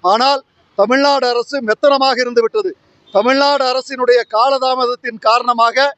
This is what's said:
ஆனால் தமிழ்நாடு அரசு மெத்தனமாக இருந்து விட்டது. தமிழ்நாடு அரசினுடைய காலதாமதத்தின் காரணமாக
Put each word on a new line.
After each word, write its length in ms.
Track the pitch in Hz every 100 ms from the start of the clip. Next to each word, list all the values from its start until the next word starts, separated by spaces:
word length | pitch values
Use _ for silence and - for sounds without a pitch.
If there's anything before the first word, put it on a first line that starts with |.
| 175
ஆனால் 300 | 214 262 277 - _ _ -
தமிழ்நாடு 460 | 202 262 285 277 254
அரசு 240 | 240 233 277 226
மெத்தனமாக 500 | 214 294 277 269 247
இருந்து 180 | 247 240 226
விட்டது. 260 | 214 190 - _ _ _ 196
தமிழ்நாடு 460 | 220 269 285 285 262
அரசினுடைய 480 | 262 254 262 247 240 226
காலதாமதத்தின் 880 | 220 254 269 262 254 247 247 254 226 277
காரணமாக 580 | 247 247 240 233 226 277